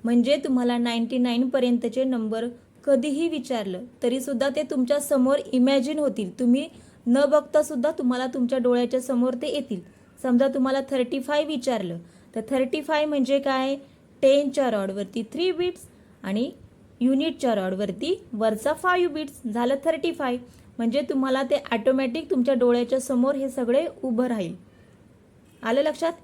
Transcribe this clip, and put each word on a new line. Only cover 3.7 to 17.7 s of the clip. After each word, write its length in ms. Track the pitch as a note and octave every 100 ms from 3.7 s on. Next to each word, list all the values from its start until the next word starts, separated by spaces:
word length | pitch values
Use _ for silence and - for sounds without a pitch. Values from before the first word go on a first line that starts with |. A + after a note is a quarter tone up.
| F#3 B3 -
तरीसुद्धा 460 | A#3+ C4 C4 B3 C4+
ते 140 | C#4 D4+
तुमच्या 300 | D4 B3 C#4+
समोर 380 | C#4+ C#4 B3+ C#4+ -
इमॅजिन 460 | B3+ B3 C#4 B3+ D#4
होतील. 400 | C#4+ - F#3+ -
तुम्ही 300 | B3 B3+ D#4+ - - - -
न 180 | B3+ C#4+
बघतासुद्धा 640 | D4 D4 D4+ D4+ D4 C#4+
तुम्हाला 360 | D#4+ B3+ B3 B3+
तुमच्या 320 | C4+ B3 C4
डोळ्याच्या 420 | A#3+ B3 A#3+ B3+
समोर 340 | B3 B3 B3+
ते 140 | B3 D4+
येतील. 320 | C#4+ C#4 F#3+ - - - -
समजा 300 | B3+ A#3+ C4+
तुम्हाला 320 | C4+ C4 C4+ C4+
थर्टी 300 | C4+ B3 C4+
फाय 240 | C4 D4
विचारलं, 540 | D4+ D4 C4+ A#3 F#3 E3+ - - -
तर 60 | A3+ A3
थर्टी 300 | C4 C4 D#4
फाय 220 | D4 D#4
म्हणजे 340 | D4+ D4 B3 C#4
काय? 380 | C#4 C4 C4 C#4 - - _ -
टेनच्या 480 | C4+ C#4+ C#4+ C#4 C4
रॉडवरती 520 | G#3+ G3 G3 G3 A#3 A3
थ्री 180 | C#4+ F4+
बीट्स 300 | E4 F4+ F4 - - - -
आणि 280 | F#3+ G#3 C4+ - - - - -
युनिटच्या 540 | B3 C4+ D#4+ - C4
रॉडवरती 600 | G#3+ F#3+